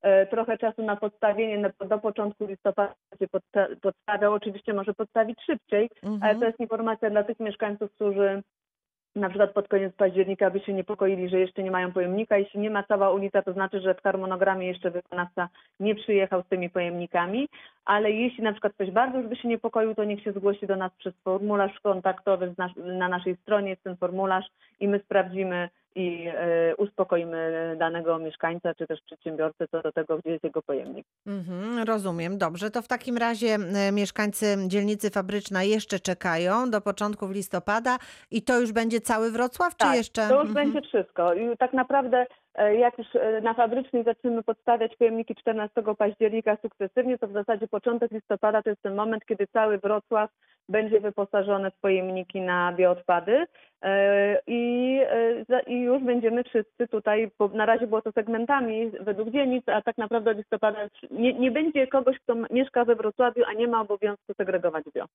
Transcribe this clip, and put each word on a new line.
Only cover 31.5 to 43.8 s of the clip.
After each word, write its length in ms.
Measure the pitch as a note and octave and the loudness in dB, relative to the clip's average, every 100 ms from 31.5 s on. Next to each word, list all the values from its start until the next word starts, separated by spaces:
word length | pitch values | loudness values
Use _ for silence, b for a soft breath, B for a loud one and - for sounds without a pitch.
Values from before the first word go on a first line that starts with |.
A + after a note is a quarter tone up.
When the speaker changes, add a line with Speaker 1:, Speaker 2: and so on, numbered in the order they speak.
| F3+ G#3 A#3+ A3 | -8 -6 -4 -2
Speaker 2:
rozumiem. 500 | A3 F#3+ E3+ E3+ G3 | -2 -2 -4 -4 -2
Dobrze, 340 | F3 E3+ G#3 | -2 -2 -6
to 100 | A3+ | -6
w 60 | A#3 | -4
takim 300 | B3 - A#3+ | -6 -4 -2
razie, 300 | A#3 A3+ A3+ G#3+ | -2 0 0 0
e, 360 | F3+ G3+ G3 | 0 0 0
mieszkańcy 640 | G3+ G3+ - G#3+ - G#3+ G3 F#3+ | 0 0 -2 -4 0 0 0 0
dzielnicy 420 | G3 G3+ G#3 G#3+ | 0 0 0 -2
Fabryczna 540 | G3+ F#3 G#3 G3 F#3+ | -2 -2 -4 -4 -2
jeszcze 360 | G3 G#3+ - G3 | 2 0 0 -6
czekają 720 | - F3+ F#3 E3 F3 G#3+ B3+ | -4 -2 0 0 2 2 2
do 120 | G#3+ | -2
początku 460 | G3+ G3 G#3 G#3 G3 | -2 -4 -4 -4 -6
listopada 720 | G3 F#3+ F3+ F3 G#3+ B3 B3+ B B B | -6 -4 -6 -2 0 0 -2 B B B
i 100 | A3+ | -6
to 180 | - B3 | 2 2
już 120 | A#3+ | 2
będzie 300 | A3 A3+ A3+ | 2 0 -2
cały 300 | A3 A3 A3+ | 0 0 0
Wrocław, 400 | A3+ B3 - F4 - | 0 -2 0 -2 2
czy 100 | G#3 | 4
Speaker 1:
Tak, 80 | B3+ | 4
Speaker 2:
jeszcze? 240 | A3+ - G#3+ | 0 -2 4
Speaker 1:
to 120 | C4+ | 4
już 80 | D4+ | 4
Speaker 2:
Mhm. 40 | - D4 | 2 2
Speaker 1:
będzie 160 | D4 - | 0 0
wszystko. 460 | A3 F#3 - F3 | -2 -2 0 2
I 240 | F3 A#3 A#3 | 2 0 0
tak 160 | B3 | 0
naprawdę, 520 | C4 B3+ C#4 B3+ B3 B3 b b - | 2 2 2 4 2 0 b b 0
e, 200 | G#3 G#3+ | 4 6
jak 220 | A#3+ A#3+ | 4 2
już, 100 | A3 A#3+ | -4 -2
e, 260 | A3 A3 | 0 0
na 120 | A3 | -2
Fabrycznej 500 | A3+ A3+ A#3+ | 2 2 2